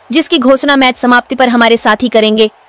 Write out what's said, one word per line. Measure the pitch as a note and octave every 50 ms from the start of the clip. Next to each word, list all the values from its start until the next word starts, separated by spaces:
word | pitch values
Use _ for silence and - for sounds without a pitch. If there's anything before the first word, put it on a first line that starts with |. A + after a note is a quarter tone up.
| _ -
जिसकी | A#3 D#4+ D4+ - F4 C4+
घोषणा | A#3+ B3+ C4+ C4+ C#4+ D4 C#4+
मैच | C4+ C4 B3+ B3
समाप्ति | - B3+ B3 B3 B3 - - B3+
पर | B3+ C4 B3
हमारे | A#3+ A#3 G3+ - A#3
साथ | - - A3 G#3+ -
ही | B3+ A3+
करेंगे। | - A3 A3 G#3+ G#3+ A3 A3 G#3+ - _ _